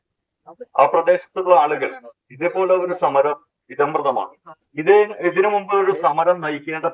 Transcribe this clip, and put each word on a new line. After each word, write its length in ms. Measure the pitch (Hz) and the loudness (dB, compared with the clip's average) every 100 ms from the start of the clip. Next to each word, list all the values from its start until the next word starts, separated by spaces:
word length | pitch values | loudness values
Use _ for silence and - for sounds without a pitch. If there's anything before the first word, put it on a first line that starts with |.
| _ _ _ _ - 170 - - | _ _ _ _ -20 -20 -6 0
ആ 40 | - | 2
പ്രദേശത്തുള്ള 600 | 165 170 180 - 196 180 175 | 2 2 0 -2 -6 2 4
ആളുകൾ 280 | 147 147 127 - 120 - _ - | 4 -2 -6 -10 -20 -20 _ -8
ഇതേപോലെ 380 | 170 185 185 185 180 | -6 -2 0 0 -2
ഒരു 100 | 175 | -2
സമരം 340 | 156 139 147 143 _ _ - | 0 2 0 -4 _ _ -10
ഇതമൃതമാണ്. 600 | - 127 147 139 117 92 - 170 - _ 143 | -4 -2 -2 -2 -4 -6 -12 -20 -20 _ -2
ഇത് 140 | 160 208 208 208 175 | 4 4 4 -2 -2
ഇതിനു 220 | 175 208 | 0 0
മുമ്പ് 180 | 202 196 196 | -2 -2 0
ഒരു 100 | 190 156 | 0 0
സമരം 360 | 165 151 170 180 | 0 2 0 0
നയിക്കേണ്ട 440 | 156 143 156 156 160 | -4 -8 -8 -6 -6